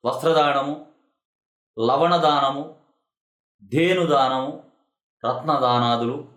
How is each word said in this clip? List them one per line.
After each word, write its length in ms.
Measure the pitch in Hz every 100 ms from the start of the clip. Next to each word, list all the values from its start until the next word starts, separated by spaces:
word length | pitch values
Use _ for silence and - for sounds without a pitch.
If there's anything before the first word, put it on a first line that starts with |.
| 120
వస్త్రదానము, 800 | 127 160 160 147 139 143 151 - _ _ _ _ _ _ _ _ - 117
లవణ 280 | 143 170 175
దానము, 600 | 156 143 135 139 151 - _ _ _ _ _ _ _ _
ధేను 420 | 101 131 175 185 165
దానము, 600 | 143 131 131 135 - - _ _ _ _ _ 117
రత్న 340 | 123 151 143
దానాదులు 680 | 127 123 120 117 120 143 -